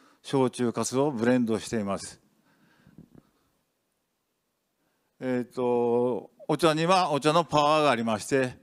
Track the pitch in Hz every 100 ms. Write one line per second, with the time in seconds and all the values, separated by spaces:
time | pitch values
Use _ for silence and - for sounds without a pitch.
0 | _ _ - 139 127 - 120 110 113 127
1 | 147 123 117 127 113 110 - 113 101 95
2 | 90 - _ _ _ _ _ _ _ -
3 | - - _ _ _ _ _ _ _ _
4 | _ _ _ _ _ _ _ _ _ _
5 | _ _ 131 127 120 - 123 120 120 120
6 | 123 107 - _ - 151 165 156 165 190
7 | 175 147 151 165 160 151 147 156 147 117
8 | 113 107 - 139 127 123